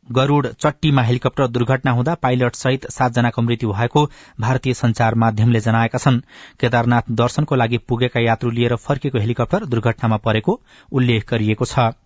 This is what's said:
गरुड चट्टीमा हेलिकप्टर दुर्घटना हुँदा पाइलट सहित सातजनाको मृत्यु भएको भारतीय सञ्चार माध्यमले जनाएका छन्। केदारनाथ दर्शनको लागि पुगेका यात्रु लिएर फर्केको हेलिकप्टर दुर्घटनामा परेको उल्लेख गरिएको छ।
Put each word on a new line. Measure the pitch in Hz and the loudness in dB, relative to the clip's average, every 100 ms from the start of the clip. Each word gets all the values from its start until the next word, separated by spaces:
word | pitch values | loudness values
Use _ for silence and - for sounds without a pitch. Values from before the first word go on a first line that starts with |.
| - | -2
गरुड | 120 135 147 135 | 0 2 2 0
चट्टीमा | 113 151 - 156 139 | -2 -4 0 0 2
हेलिकप्टर | 113 127 131 - 131 | 2 0 -2 0 -2
दुर्घटना | 120 117 131 143 | 0 0 0 0
हुँदा | 120 123 170 | 0 0 -2
पाइलट | 131 127 123 | -2 0 0
सहित | - 131 135 - | -2 -2 -2 -6
सातजनाको | - 127 120 120 117 | -4 -2 0 0 0
मृत्यु | 117 117 110 | -2 0 -2
भएको | 101 117 147 151 - - - | -2 0 2 0 -4 -20 -6
भारतीय | 113 131 131 | -2 -2 -2
सञ्चार | 120 120 110 113 110 | 0 0 2 0 2
माध्यमले | 113 107 113 117 | 0 2 2 2
जनाएका | 110 113 113 127 | 2 0 0 0
छन्। | 139 123 - - - _ | 0 0 -2 -20 -20 _
केदारनाथ | 127 120 120 120 - | 0 2 2 0 0
दर्शनको | 113 120 - 156 | 0 0 0 0
लागि | 131 117 117 - | 0 0 -2 -2
पुगेका | 117 123 123 | -2 0 0
यात्रु | 117 113 123 | 0 0 -2
लिएर | 117 120 120 | 0 0 -2
फर्केको | - 147 143 127 | -2 -4 -2 -2
हेलिकप्टर | 107 120 117 190 196 | -2 -2 -2 -2 -2
दुर्घटनामा | 117 113 113 117 107 | -2 0 -2 0 0
परेको | - 110 - - _ - - | 0 0 0 -4 _ -20 -6
उल्लेख | 135 123 113 - | 0 2 0 0
गरिएको | 117 107 107 | -2 0 0
छ। | 123 - 113 - | -2 0 0 -2